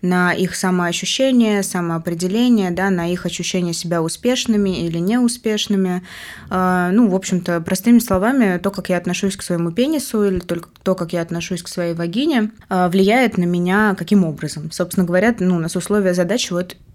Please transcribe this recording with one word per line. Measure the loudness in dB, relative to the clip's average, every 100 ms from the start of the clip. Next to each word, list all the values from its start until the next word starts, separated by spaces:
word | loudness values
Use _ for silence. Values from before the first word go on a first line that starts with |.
на | 0 2 2
их | 0 -2 -2
самоощущение, | 0 0 0 -2 -4 0 2 4 4 2
самоопределение, | 0 -4 -2 -4 -4 -4 -2 0 2 4 2
да, | 0 0
на | 0 0
их | -2 -4
ощущение | -6 -4 -2 -2
себя | -4 -2 -2
успешными | -2 -2 -2 -2 0 2 2 0 -2
или | -2
неуспешными. | 0 2 0 0 -4 -4 0 0 0 -2 -6 -18 -18 -18 -6
Э, | 0 2 2 2
ну, | 4 4
в |
общем-то, | 2 0 -2 0 -4
простыми | -2 -2 4 4
словами, | 6 2 2 2 2 2
то, | -2
как | -4 -2
я | -2
отношусь | 0 -2 -2 -4
к |
своему | -4 -2 -2
пенису | 0 0 0 -2 0
или | 0 0
только | -4 -8 -8 _
то, | -2 -2
как | -2
я | -4
отношусь | -4 -6 -6 -8
к | -8
своей | -6 -4
вагине, | -2 -4 -2 0 2 0 -6 -4
э, | 0 2
влияет | 4 4 4 2 2
на |
меня | 0 0 2 2 2 0
каким | 2 4
образом. | 4 0 -8 -8 -10
Собственно | -6 -4 0 2
говоря, | 2 2 2
ну, | 2 0
у |
нас | 0 -4
условия | -2 0 2
задачи | 2 0 0 -2
вот | -4 -6 -10 -20